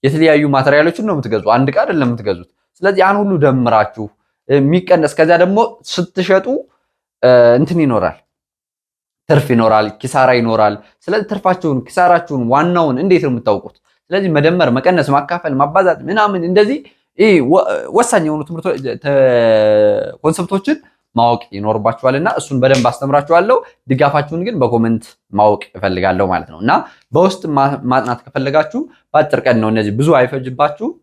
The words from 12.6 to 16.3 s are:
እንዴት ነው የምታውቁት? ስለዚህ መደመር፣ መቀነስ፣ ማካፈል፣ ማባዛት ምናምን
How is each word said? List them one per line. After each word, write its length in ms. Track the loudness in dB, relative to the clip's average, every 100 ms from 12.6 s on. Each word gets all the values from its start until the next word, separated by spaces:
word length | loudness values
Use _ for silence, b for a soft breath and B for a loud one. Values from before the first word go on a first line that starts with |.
| 0 0 0 -2
እንዴት 240 | 0 0
ነው 100 | 0
የምታውቁት? 440 | -4 -2 -4 -4 _ _ _ _
ስለዚህ 200 | -4 0
መደመር፣ 400 | 2 2 2 0
መቀነስ፣ 380 | 2 0 0 2
ማካፈል፣ 420 | 0 -2 -6 -4
ማባዛት 460 | -2 0 2 0 0
ምናምን 380 | -4 -2 0